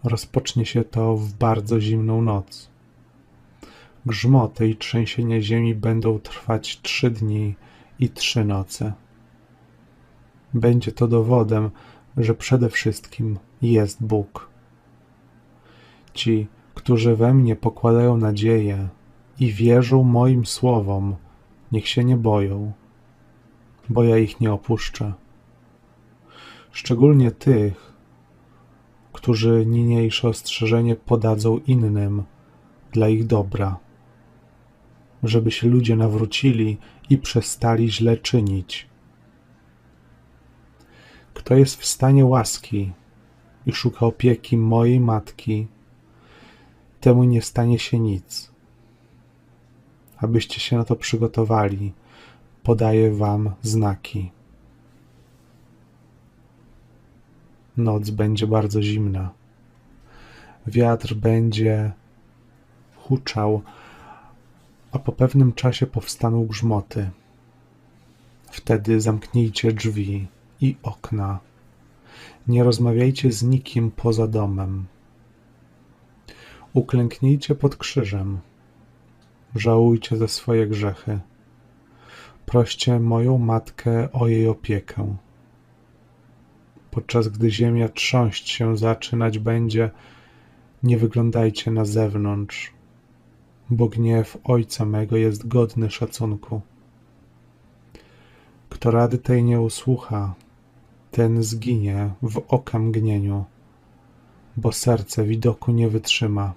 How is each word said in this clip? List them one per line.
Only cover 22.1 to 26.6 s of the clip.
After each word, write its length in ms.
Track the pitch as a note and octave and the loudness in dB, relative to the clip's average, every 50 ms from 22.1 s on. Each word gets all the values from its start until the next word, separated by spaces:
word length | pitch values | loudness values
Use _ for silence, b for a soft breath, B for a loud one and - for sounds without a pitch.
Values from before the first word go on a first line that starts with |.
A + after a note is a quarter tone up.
| B2+ | 2
boją, 560 | B2 A2+ A2+ G#2 G#2 G2 G2 G2 G2+ G#2 G#2+ G#2 _ _ _ _ _ _ _ _ _ _ _ _ _ _ _ _ _ _ _ - _ _ - | 2 2 2 2 2 0 -2 -4 -6 -8 -8 -10 _ _ _ _ _ _ _ _ _ _ _ _ _ _ _ _ _ _ _ -20 _ _ -4
bo 160 | A2 A#2+ A#2 | 0 2 4
ja 140 | A#2 A2+ A2+ | 4 4 4
ich 220 | A2 G#2 - - | 2 0 -2 -2
nie 120 | A#2 A2 G#2 | -2 -2 -2
opuszczę. 600 | G2+ - - A2+ G#2+ - - - - A2+ G#2 G2 - _ _ _ _ _ _ _ _ _ _ _ _ _ _ _ _ _ _ _ _ _ B B B B B B B | -2 -2 -4 -4 -4 -4 -10 -8 -8 -8 -8 -8 -10 _ _ _ _ _ _ _ _ _ _ _ _ _ _ _ _ _ _ _ _ _ B B B B B B B